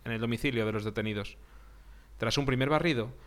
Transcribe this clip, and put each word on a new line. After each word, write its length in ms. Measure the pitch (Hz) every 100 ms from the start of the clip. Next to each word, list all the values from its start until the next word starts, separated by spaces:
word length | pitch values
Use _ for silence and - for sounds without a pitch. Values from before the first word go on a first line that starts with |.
en 80 | 117
el 80 | 113
domicilio 440 | 117 117 143 120
de 60 | 110
los 140 | 107
detenidos. 520 | 107 104 107 104 101 - - - - - - - - -
Tras 160 | 110 143
un 80 |
primer 240 | 135 127 135
barrido, 460 | 151 170 127 113 -